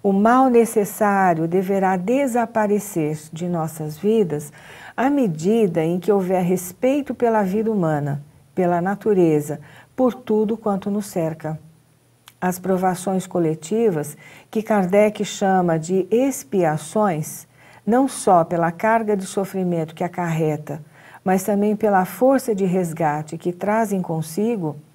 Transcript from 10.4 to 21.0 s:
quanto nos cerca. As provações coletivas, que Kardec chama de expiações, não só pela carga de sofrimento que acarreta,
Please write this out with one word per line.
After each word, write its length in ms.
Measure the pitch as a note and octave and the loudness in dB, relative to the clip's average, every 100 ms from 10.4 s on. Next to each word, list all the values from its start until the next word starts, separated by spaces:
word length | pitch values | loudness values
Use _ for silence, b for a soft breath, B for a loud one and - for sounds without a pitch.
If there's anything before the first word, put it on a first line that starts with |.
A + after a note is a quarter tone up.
| G#3+ A3 | 0 -2
quanto 320 | G#3+ G3 G#3 | -2 -2 -2
nos 140 | G3+ G3+ | -4 -4
cerca. 540 | F3+ D#3+ D#3+ D#3 D#3 - _ _ _ _ _ - _ | -4 -4 -4 -8 -10 -14 _ _ _ _ _ -20 _
As 200 | F#3 F3+ | -4 -4
provações 680 | F3+ F#3 F#3 F3+ - F#3+ F#3 | -2 0 0 -2 -2 -4 -2
coletivas, 920 | F3+ D#3+ D#3+ - G#3+ A#3 D#3+ C#3+ - B B B | -2 0 -2 -4 0 2 0 -6 -12 B B B
que 120 | A3 | -6
Kardec 640 | G#3+ G#3 F3+ G3+ G#3+ G#3 G3+ | 0 0 4 4 4 2 -8
chama 520 | - G3 F#3+ F3+ D#3+ | 0 2 4 2 0
de 300 | D#3+ F#3+ F#3 | 0 -2 2
expiações, 1400 | A#3 C#4 C4 - G3 E3+ D#3 - A3 G#3 D#3 D#3 - - B B B G3+ | 2 2 -2 -4 0 2 0 -4 0 0 0 -6 -12 -18 B B B 0
não 220 | A#3+ C4+ | 2 2
só 360 | - - F3+ | 0 4 4
pela 280 | E3 E3+ E3+ | 4 0 0
carga 460 | E3+ A3 A3+ G#3+ G3+ | 0 0 2 0 -2
de 80 | F#3+ | -2
sofrimento 680 | - F#3+ F#3+ F3+ E3+ D#3 - | -6 -4 -2 -2 -2 -4 -6
que 80 | |
acarreta, 800 | F3 F3+ F3 D#3+ D#3 D3 D3+ D3+ B B | -6 -4 -4 0 0 -2 -8 -12 B B